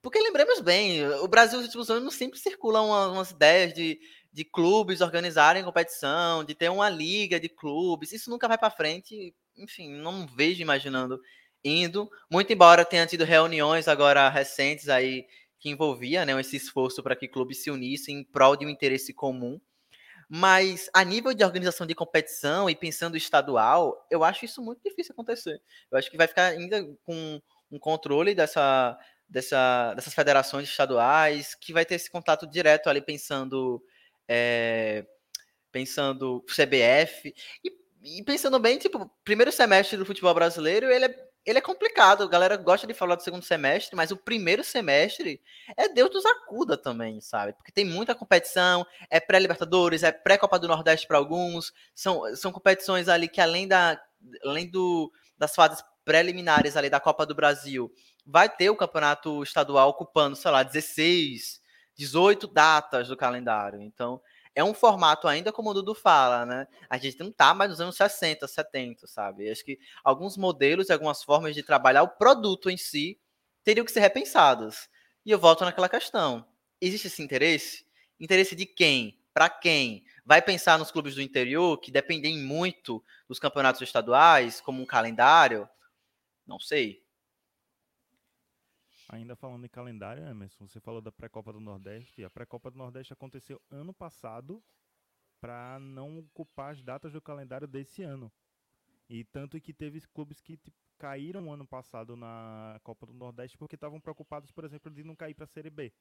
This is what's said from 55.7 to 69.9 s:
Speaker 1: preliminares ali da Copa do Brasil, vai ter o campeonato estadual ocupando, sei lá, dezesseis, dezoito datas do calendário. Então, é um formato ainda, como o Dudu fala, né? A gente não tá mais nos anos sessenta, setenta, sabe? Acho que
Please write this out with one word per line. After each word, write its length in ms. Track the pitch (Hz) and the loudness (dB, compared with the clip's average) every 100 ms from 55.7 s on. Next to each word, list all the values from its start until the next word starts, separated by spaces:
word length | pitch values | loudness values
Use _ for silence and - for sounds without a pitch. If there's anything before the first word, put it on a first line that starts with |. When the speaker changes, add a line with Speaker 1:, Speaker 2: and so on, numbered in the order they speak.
| 156 - _ | 4 -18 _
Speaker 1:
preliminares 720 | - 156 175 180 175 151 147 147 | 2 2 2 -4 2 2 2 -2
ali 140 | 143 | -2
da 100 | 139 | 0
Copa 240 | 160 151 | 0 -2
do 120 | 151 147 | -4 0
Brasil, 580 | 147 143 139 131 120 _ _ _ _ | 0 0 -6 -8 -8 _ _ _ _
vai 240 | 156 214 | 4 4
ter 200 | - 185 | 4 0
o 60 | 208 | 2
campeonato 680 | 180 160 147 147 160 147 | -2 0 0 0 -4 -6
estadual 460 | 139 - 139 139 139 | -4 -2 2 4 4
ocupando, 460 | 151 170 160 143 139 | 2 -2 0 0 -2
sei 140 | 175 | 0
lá, 140 | 135 | 2
dezesseis, 960 | 131 147 151 - 160 175 147 120 - - _ _ _ _ | 2 -4 -6 -2 0 0 -2 -8 -14 -16 _ _ _ _
dezoito 520 | 143 151 190 208 208 | -4 2 4 4 0
datas 600 | 165 156 151 - 127 123 | 4 4 4 0 -6 -6
do 100 | 131 | -4
calendário. 600 | 127 123 120 107 101 101 | -4 -4 -4 -4 -4 -12
Então, 380 | 107 _ 120 127 _ _ _ - | -18 _ -10 -10 _ _ _ -2
é 80 | |
um 100 | 175 | -2
formato 540 | 214 233 190 165 151 165 | 4 4 4 2 2 0
ainda, 240 | 147 185 | -2 -4
como 180 | 214 214 | -6 -6
o 40 | |
Dudu 200 | 196 190 | -4 -6
fala, 540 | 214 196 156 131 123 120 | 0 4 6 4 2 -2
né? 200 | 127 135 _ - | -8 -10 _ -10
A 80 | 127 | -8
gente 220 | 135 131 | -8 -10
não 120 | 180 | -16
tá 220 | - 139 | 4 4
mais 160 | 190 202 | 4 -2
nos 100 | 165 | -4
anos 160 | 175 170 | -8 0
sessenta, 520 | 202 - 170 151 139 | 0 0 -4 -4 -8
setenta, 580 | - 156 139 123 117 - | -8 -8 -8 -10 -14 -18
sabe? 460 | - 101 98 107 | -12 -10 -10 -10
Acho 120 | 110 | -10
que 160 | - 135 - | -12 -16 -16